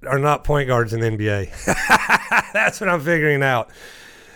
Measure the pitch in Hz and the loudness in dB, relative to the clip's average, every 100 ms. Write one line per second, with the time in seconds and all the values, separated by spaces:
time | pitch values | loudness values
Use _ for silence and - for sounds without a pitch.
0 | 131 135 147 143 - 147 131 120 113 113 | -2 0 2 0 0 0 2 2 2 0
1 | 113 107 107 101 95 - - - - - | -2 0 -2 -2 -4 -6 -4 -2 2 2
2 | - - - 233 - 208 214 - 196 170 | 2 -2 0 -2 0 0 -2 -2 -2 0
3 | 147 165 151 139 135 123 - - - - | 0 2 2 2 2 0 -4 -12 -20 -20
4 | - - - | -20 -20 -20